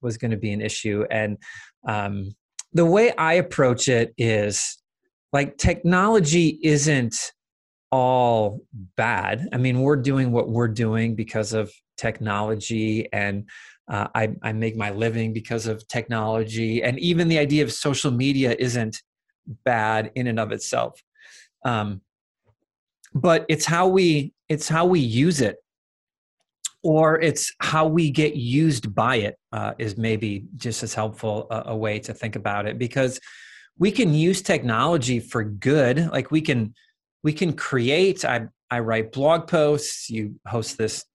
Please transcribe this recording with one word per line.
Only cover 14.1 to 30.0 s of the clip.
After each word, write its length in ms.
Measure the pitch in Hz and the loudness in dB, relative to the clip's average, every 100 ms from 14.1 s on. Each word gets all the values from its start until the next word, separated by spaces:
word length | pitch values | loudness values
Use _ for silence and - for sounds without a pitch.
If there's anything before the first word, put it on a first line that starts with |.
I, 200 | - 110 - | -2 -2 -4
I 100 | 113 | -6
make 240 | 110 113 110 | -2 -2 -2
my 140 | 104 | -4
living 420 | 101 113 113 113 | -2 -2 -2 -4
because 340 | 110 110 117 110 | -6 -6 -6 -4
of 200 | 110 - | -8 -8
technology. 920 | 123 113 117 110 113 110 110 113 113 | -8 -4 -4 -2 -2 -2 -4 -2 -2
And 160 | 120 131 | -2 0
even 300 | 170 170 170 | 0 2 2
the 100 | 160 | 2
idea 240 | 143 147 | 2 2
of 100 | 147 | 0
social 380 | - 147 135 147 | -2 -2 0 0
media 440 | 120 135 135 131 120 | 0 2 2 2 0
isn't 440 | 123 120 110 107 - _ _ _ - 113 | 0 -2 -4 -6 -16 _ _ _ -18 -6
bad 480 | - 117 107 110 123 | -2 0 2 0 -2
in 120 | - 123 | -4 -2
and 120 | 113 | -2
of 140 | 107 | -4
itself. 480 | 107 - 120 120 - _ _ - - - _ | -6 -4 -4 -4 -6 _ _ -20 -20 -20 _
Um, 380 | 131 113 104 98 - _ _ _ _ _ _ _ _ _ _ | -4 -2 -2 -8 -14 _ _ _ _ _ _ _ _ _ _
but 320 | 139 170 165 160 | 0 4 4 2
it's 160 | 156 | 0
how 240 | - 170 185 | 0 2 4
we, 460 | 190 180 151 143 - - | 6 4 4 0 -8 -6
it's 180 | 151 - | -4 0
how 160 | 160 | 2
we 160 | 175 185 | 4 4
use 400 | 123 113 156 151 | 2 2 2 2
it, 160 | 110 - _ _ _ _ _ _ _ _ _ _ - _ | 0 -2 _ _ _ _ _ _ _ _ _ _ -16 _
or 360 | 170 156 160 156 | 0 4 4 4
it's 360 | 160 - - - | 2 0 -4 -6
how 260 | - 156 160 | -2 0 2
we 240 | 160 160 | 2 2
get 260 | 131 151 147 | 2 0 0
used 580 | 117 135 160 127 113 | -2 2 2 2 -2
by 220 | 98 113 127 | 0 2 2
it, 220 | 104 - _ | -2 -6 _
uh, 200 | 110 104 - | -8 -6 -6
is 180 | 110 | -6
maybe 480 | 101 | -4